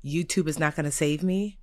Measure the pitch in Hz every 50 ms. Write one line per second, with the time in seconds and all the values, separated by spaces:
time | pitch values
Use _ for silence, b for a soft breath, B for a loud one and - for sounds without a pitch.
0 | - 139 143 170 170 - - 196 165 156 147 - 160 151 147 - 151 147 - -
1 | 156 147 151 151 180 185 185 190 202 208 196 -